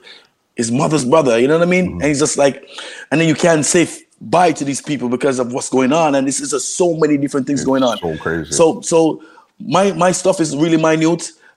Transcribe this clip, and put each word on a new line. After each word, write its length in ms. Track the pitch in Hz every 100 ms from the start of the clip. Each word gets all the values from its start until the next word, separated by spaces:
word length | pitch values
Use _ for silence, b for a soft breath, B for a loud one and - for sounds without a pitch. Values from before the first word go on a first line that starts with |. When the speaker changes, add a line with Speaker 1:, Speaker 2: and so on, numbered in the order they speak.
| B B B B _ -
Speaker 1:
his 160 | 117
mother's 320 | 123 156 151 123
brother. 340 | 160 139 117
You 80 | 131
know 100 | 160
what 80 | 175
I 40 |
mean? 140 | 180 180
Speaker 2:
Mm-hmm. 140 | 175
Speaker 1:
And 40 | 147
he's 140 | 143
just 180 | 147 -
like, 320 | 143 127 - B B B B
and 80 | 147
then 80 | 165
you 60 | 147
can't 280 | 175 160 143
say 180 | 180 160
f-, 160 | - - _
bye 300 | 113 160 180
to 120 | 143 139
these 180 | 135
people 260 | - 143 123
because 300 | 123 143 127
of 140 | 120
what's 160 | 127 -
going 220 | 131 131
on. 240 | 156 160 139
And 100 | 135
this 140 | 131
is 100 | 139
just 260 | 139 - -
so 180 | 180 160
many 200 | 156 147
different 300 | 139 139 135
things 140 | 143
Speaker 2:
It's 60 | 123
Speaker 1:
going 180 | 135 131
on. 120 | 107
Speaker 2:
so 180 | 87 78
crazy. 320 | - 82 78
Speaker 1:
So, 300 | - 165 117
so 420 | - 165 160 - B B B -
my, 320 | - 156 202
my 180 | 165 180
stuff 300 | 175 180 190
is 160 | 156 139
really 200 | 160 165
minute. 520 | 160 160 160 170 - - b